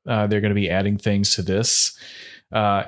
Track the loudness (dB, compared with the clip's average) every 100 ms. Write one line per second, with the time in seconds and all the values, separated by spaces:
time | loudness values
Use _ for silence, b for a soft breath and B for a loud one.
0 | -2 0 2 2 2 2 0 0 0 0
1 | 0 0 0 -2 0 0 2 2 0 B
2 | B B B B B 0 0 0